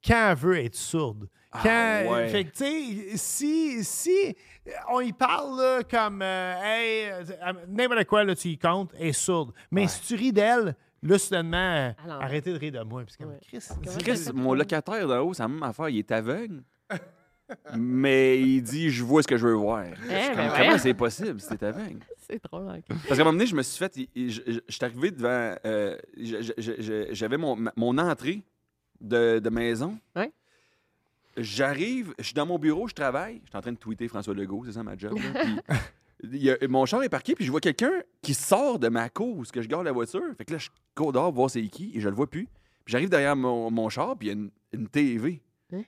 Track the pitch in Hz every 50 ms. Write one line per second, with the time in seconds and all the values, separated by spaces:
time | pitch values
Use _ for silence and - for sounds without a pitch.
0 | - - 226 233 226 208 175 131 131 180 185 170 123 117 - - - - - 165
1 | 156 123 107 107 101 95 _ _ _ _ - 113 - 214 226 233 233 226 214 208
2 | 196 - 233 233 233 226 214 202 190 156 - - 277 277 302 320 294 247 208 202
3 | 208 190 214 185 - - - - 277 294 311 320 320 302 254 233 196 - - -
4 | - 330 370 392 403 330 185 _ - - - - _ - - - - - 247 247
5 | 254 240 202 - 262 247 - 277 294 277 262 254 262 262 262 254 233 - - 233
6 | 220 214 202 196 190 190 185 185 185 185 180 180 196 208 220 226 233 226 220 220
7 | 214 208 196 180 175 160 190 160 175 180 185 180 170 180 196 214 247 254 240 226
8 | 202 - 208 208 208 196 180 - - 175 160 139 - 170 175 190 196 170 - -
9 | 165 165 135 - - - 180 170 151 120 - - - _ - 190 202 180 - -
10 | - - 240 196 226 262 220 208 208 220 240 247 226 180 131 _ _ _ _ _
11 | - 151 185 196 - - 196 175 165 165 165 175 185 185 175 151 135 123 110 -
12 | 151 170 156 139 139 135 139 151 135 180 180 151 143 151 139 120 113 110 113 127
13 | 120 104 - _ 151 156 143 139 _ _ - 240 - - - - - - - 170
14 | 170 226 247 175 165 - 127 131 127 131 131 131 147 - 170 156 - - 208 226
15 | 196 143 127 120 139 175 185 - - - 139 160 156 127 107 - 160 156 131 107
16 | 104 - 123 113 110 113 139 190 240 226 180 139 127 _ _ _ _ _ 208 175
17 | - - _ _ _ _ _ _ _ _ 269 - _ 151 - 113 117 123 127 127
18 | 135 139 131 135 131 131 131 131 131 131 131 131 123 110 127 151 165 156 131 117
19 | 123 117 139 156 143 - 135 117 113 117 113 107 104 104 113 110 95 87 82 -
20 | - - - - - - 254 - 147 147 147 147 - 269 330 175 135 131 123 98
21 | 120 117 113 - 190 220 147 101 - - 113 104 - 104 110 190 220 190 - -
22 | - _ 480 _ - - - 226 _ - - 170 196 196 180 170 - _ - 165
23 | 151 - - 135 156 160 156 175 226 247 185 147 127 - - - - - _ 131
24 | 131 - _ 120 127 123 110 117 - - 117 117 - - - - - 123 117 120
25 | 143 202 190 139 117 123 123 123 117 110 90 - - 110 110 107 104 101 87 -
26 | - _ - - 120 113 113 104 117 113 113 - 113 113 113 120 110 110 107 107
27 | 104 - 113 104 113 110 127 151 170 147 127 107 113 113 - - 117 120 123 139
28 | 170 175 151 - - 139 185 208 - _ _ _ _ _ _ _ _ _ _ _
29 | - 104 117 117 117 117 113 113 104 113 110 117 117 120 117 110 131 175 214 220
30 | _ _ _ 170 202 294 - _ _ _ _ _ _ _ _ _ _ _ _ _
31 | _ _ _ _ _ _ _ - 117 104 98 110 139 135 147 135 175 226 254 262
32 | 233 175 135 - 117 - - 147 147 165 175 165 147 156 151 170 226 233 - -
33 | 151 131 123 139 175 220 233 226 - - - 101 - 123 120 110 - 107 110 -
34 | 117 113 113 104 104 110 98 98 98 95 98 104 123 123 101 113 113 104 98 95
35 | 98 104 - 214 202 - - 262 311 262 214 339 - - 151 117 - - _ _
36 | _ _ _ _ - 110 123 143 139 135 131 120 135 131 127 131 135 123 - 240
37 | 269 247 - 135 - - 320 - 196 127 135 156 - 180 139 - 226 269 381 370
38 | - _ _ _ - - 135 - - - 202 208 285 294 240 180 120 113 117 117
39 | 117 123 _ - 214 247 233 170 120 - - 123 113 113 143 165 180 156 135 120
40 | 117 110 - 185 359 330 233 _ 110 - 160 156 - - _ _ _ _ _ -
41 | 147 156 135 123 151 180 151 123 127 131 - 123 110 101 - - 180 214 - 110
42 | 104 101 98 110 143 - - 156 214 - - _ _ _ _ _ _ - 113 123
43 | 151 196 180 151 139 143 143 135 127 127 123 120 113 113 113 113 113 110 - 127
44 | 151 226 262 208 107 104 101 104 107 101 _ _ _ _ - 135 110 104 - 147
45 | 147 135 120 113 110 156 180 147 _ _ _ _ _ _ - 185 220